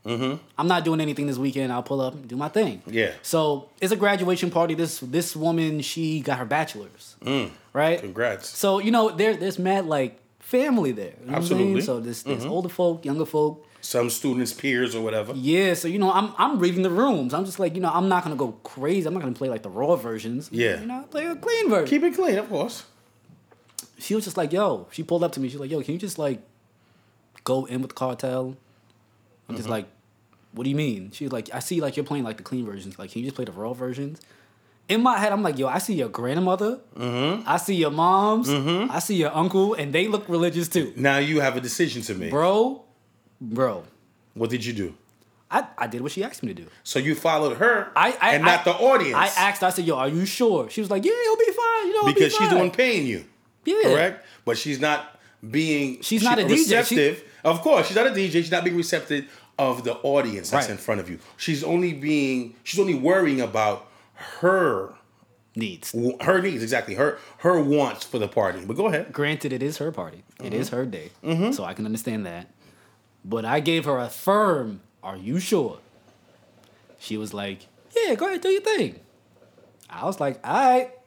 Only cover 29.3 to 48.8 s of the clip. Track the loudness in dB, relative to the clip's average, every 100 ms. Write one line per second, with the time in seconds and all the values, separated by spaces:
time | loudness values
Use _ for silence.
29.3 | _ -14 -10 -6 -6 -8 _ _ _ _
30.3 | _ _ -6 -4 -2 -2 -4 -10 -10 -6
31.3 | -6 -8 -10 -4 -2 -2 -4 -4 -4 -4
32.3 | -8 -8 -6 -6 -10 -14 -14 -12 -8 -8
33.3 | -6 -10 -6 -8 -6 -6 -6 -8 -10 -20
34.3 | _ _ _ _ _ -2 2 2 2 2
35.3 | 2 0 0 0 -2 -2 -2 -2 -4 -2
36.3 | 0 2 2 0 -4 -12 -8 -4 0 0
37.3 | -2 0 -2 0 0 2 4 4 6 4
38.3 | 2 2 0 2 0 0 -4 -2 0 2
39.3 | 2 2 4 2 2 0 0 2 -2 0
40.3 | 0 2 0 0 0 0 2 4 4 2
41.3 | 2 2 0 -6 0 0 -2 -6 -6 -2
42.3 | 2 4 4 2 0 -14 _ _ _ _
43.3 | _ -6 0 0 0 -12 _ _ _ _
44.3 | -4 -2 -2 -4 -6 -6 -10 _ _ _
45.3 | _ _ -2 -2 -6 -6 -4 -6 -6 -8
46.3 | -8 -10 -10 -16 -18 -6 -2 0 0 2
47.3 | 2 0 2 2 2 0 2 2 4 4
48.3 | 6 6 6 4 4